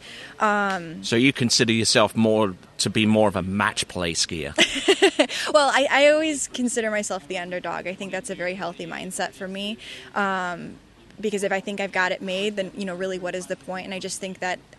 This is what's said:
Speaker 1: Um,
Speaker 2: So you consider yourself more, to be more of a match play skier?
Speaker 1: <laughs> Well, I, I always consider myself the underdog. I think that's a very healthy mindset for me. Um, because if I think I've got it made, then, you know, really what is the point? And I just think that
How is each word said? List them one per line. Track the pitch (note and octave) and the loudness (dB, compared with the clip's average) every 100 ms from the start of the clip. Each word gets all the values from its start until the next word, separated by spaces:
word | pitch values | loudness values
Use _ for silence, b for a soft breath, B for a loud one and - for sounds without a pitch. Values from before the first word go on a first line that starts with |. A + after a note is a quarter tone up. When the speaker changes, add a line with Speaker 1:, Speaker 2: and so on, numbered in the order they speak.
| B B B B | B B B B
Speaker 1:
Um, | G#3+ G#3 G3+ F#3+ E3 F3 | 2 2 0 -2 -6 -10
Speaker 2:
So | G3 A#2 | 0 4
you | C3+ | 4
consider | - A#2+ - A#2 | 4 2 4 4
yourself | A2+ G#2+ B2+ G#2 G#2+ | 2 4 4 4 4
more, | A2 G#2+ G#2 F2+ - - | 4 4 2 -2 -10 -4
to | G#2+ | -2
be | G2+ G#2+ | 2 4
more | G#2+ G#2+ | 6 6
of | F#2+ | 4
a | |
match | F2+ G2 G#2 - - | -2 0 0 0 -4
play | F2+ F2 | -4 -2
skier? | E2 - E2+ C#2 - | -2 -2 -4 -4 0
Speaker 1:
<laughs> | - C4+ - G4 G4 - C4 - - | 0 2 2 4 4 4 0 -2 2
Well, | D4+ C#4 | 4 6
I, | A#3+ C#4 | 4 4
I | C4 D4 | 6 6
always | D4+ D#4+ C#4+ - | 6 2 -2 -6
consider | - B3 A#3+ A3 | -4 -2 -2 -2
myself | G#3+ G#3 F#3+ - | -2 -2 -6 -6
the | F#3 | -8
underdog. | F3+ F3+ F3 D#3+ E3+ | -6 -6 -4 -6 -6
I | F#3+ | -8
think | G3 | -8
that's | F#3 F#3 | -8 -6
a | F3+ | -6
very | F3+ | -6
healthy | F#3+ E3+ F3 E3+ | -4 -6 -8 -10
mindset | C#3+ E3+ F#3 F3+ | -10 -8 -6 -6
for | - F#3+ | -6 -10
me. | G3 G3+ A3+ B B B - | -8 -8 -8 B B B -2
Um, | G3 F#3+ F3+ E3+ D#3 - - - - - | 0 0 -4 -6 -10 -16 -20 -20 -20 -8
because | G#3 G3+ | -4 -2
if | G3 | 0
I | F#3+ | -2
think | G3+ G3+ | -2 -4
I've | G3 | -2
got | F#3+ F#3 | 0 0
it | F#3 | 0
made, | F#3+ F#3 G#3 G#3 | -4 -4 -2 -4
then, | F#3 - | -6 -6
you | G3 | -6
know, | F3 | -4
really | F#3+ F#3 | -6 -4
what | F3+ F3+ | -6 -6
is | F3+ | -6
the | F#3 | -8
point? | - F#3 F#3 | -8 -10 -8
And | |
I | F#3+ | -8
just | F#3 - | -8 -8
think | F#3+ F#3 | -8 -6
that | F#3 F3+ - | -4 -6 -8